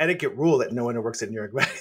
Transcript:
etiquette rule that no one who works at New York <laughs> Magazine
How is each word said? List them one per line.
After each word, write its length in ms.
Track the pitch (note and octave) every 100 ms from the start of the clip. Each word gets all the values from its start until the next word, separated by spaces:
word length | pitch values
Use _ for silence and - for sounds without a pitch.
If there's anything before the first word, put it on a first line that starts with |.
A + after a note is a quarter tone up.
etiquette 340 | E3 F3 C#3+ A#2
rule 220 | E3 C#3
that 140 | G#2
no 120 | A#2+
one 120 | A#2+ A#2
who 40 |
works 220 | A2 -
at 80 | G#2
New 60 | A2
York 180 | G#2
<laughs> 0 |
Magazine 240 | A#2+ - -